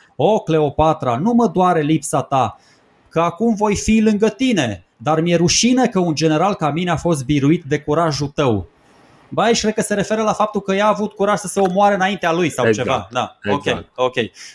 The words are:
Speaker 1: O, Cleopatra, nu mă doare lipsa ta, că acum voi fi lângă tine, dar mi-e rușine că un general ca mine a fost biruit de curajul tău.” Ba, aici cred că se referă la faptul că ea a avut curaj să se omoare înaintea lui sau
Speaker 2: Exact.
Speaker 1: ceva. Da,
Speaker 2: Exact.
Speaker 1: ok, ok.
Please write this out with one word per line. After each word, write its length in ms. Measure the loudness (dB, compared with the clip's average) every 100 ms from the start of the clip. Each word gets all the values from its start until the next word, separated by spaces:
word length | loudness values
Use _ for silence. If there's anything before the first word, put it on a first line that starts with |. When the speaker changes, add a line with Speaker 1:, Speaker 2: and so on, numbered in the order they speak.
| _ -2
Speaker 1:
O, 240 | 0 2
Cleopatra, 760 | 0 0 0 2 2 2 -2 0
nu 140 | 2
mă 140 | 2 2
doare 340 | 2 2 2
lipsa 400 | 2 -2 0 -4
ta, 380 | 0 0 0 -4 _ _ _ _ _
că 100 | -2
acum 360 | -2 0 -2 0
voi 200 | 0 0
fi 260 | 2 2
lângă 280 | 2 2 0
tine, 560 | 0 0 2 0 -4 -12 _
dar 240 | -2 0
mi-e 140 | 2 2
rușine 520 | 2 2 2 2 2
că 120 | 0
un 160 | 0 0
general 380 | 0 2 0
ca 180 | 0 -2
mine 200 | -2 -2
a 40 | -2
fost 300 | 0 -2 0
biruit 380 | 0 2 0
de 160 | 0 -4
curajul 480 | -2 0 0 -2 -6
tău.” 400 | -2 0 0 -4 _ _ _ _ _ _
Ba, 140 | -2
aici 180 | 0 0
cred 120 | -2
că 80 | -4
se 120 | -4
referă 280 | -4 -2 -2
la 120 | -2
faptul 280 | -2 -2 -4
că 140 | -4 0
ea 100 | 0
a 40 |
avut 240 | 0 -4
curaj 240 | -2 -2 0
să 80 | -4
se 120 | -2
omoare 360 | 0 2 2 2
înaintea 360 | 0 -2 -2
lui 180 | 0 -2
sau 180 | 0 0
Speaker 2:
Exact. 200 | 0 0
Speaker 1:
ceva. 200 | -4 -4
Da, 260 | -6 -6 -6
Speaker 2:
Exact. 480 | -4 -2 -2 -4 -8 -4
Speaker 1:
ok, 100 | -2
ok. 100 | -2 -6 -8 -20